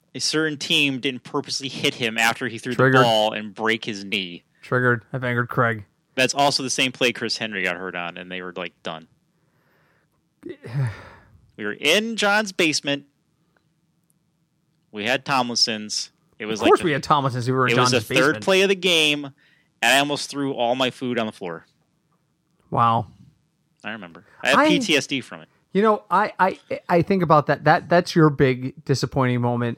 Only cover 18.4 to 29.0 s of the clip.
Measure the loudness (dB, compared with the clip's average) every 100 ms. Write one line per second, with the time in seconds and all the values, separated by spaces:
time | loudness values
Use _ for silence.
18.4 | 0 2 2 0 0 2 2 0 -6 -16
19.4 | _ _ _ _ 2 4 2 -2 -6 -6
20.4 | -6 -2 -2 0 -2 -4 -6 -4 -4 -8
21.4 | -10 -10 -14 _ _ _ _ _ _ _
22.4 | _ _ _ 2 2 2 -2 -12 -20 _
23.4 | _ _ _ _ -14 -12 -14 -20 -20 -4
24.4 | 2 4 4 2 2 0 0 -6 -6 -14
25.4 | -18 _ _ 0 2 2 0 0 0 0
26.4 | 0 0 _ -10 2 2 4 2 6 4
27.4 | 4 2 4 2 4 2 4 6 6 6
28.4 | 2 2 -4 -10 -2 -2